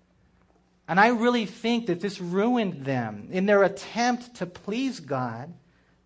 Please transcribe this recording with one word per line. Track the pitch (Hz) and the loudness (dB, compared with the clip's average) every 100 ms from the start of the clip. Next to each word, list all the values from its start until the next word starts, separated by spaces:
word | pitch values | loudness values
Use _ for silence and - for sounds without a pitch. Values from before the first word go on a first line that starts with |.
| _ _ _ _ _ _ _ _ - | _ _ _ _ _ _ _ _ -2
And | 175 | 4
I | 220 | 4
really | 240 240 240 208 | 4 2 2 -2
think | - 226 233 226 | -4 -2 0 0
that | 170 | -2
this | 202 196 | -4 -6
ruined | 175 185 220 247 202 143 135 | -4 0 2 2 0 -4 -2
them. | 131 113 104 - | -2 -2 -6 -6
In | 185 196 | 0 4
their | 202 | 6
attempt | 190 196 - 208 240 240 - - | 6 2 -10 -2 -2 -2 -6 -10
to | 180 | -10
please | - - 226 269 226 | -10 -8 -4 -4 -6
God, | 143 135 123 113 143 175 _ _ _ _ | -6 -4 -4 -6 -12 -16 _ _ _ _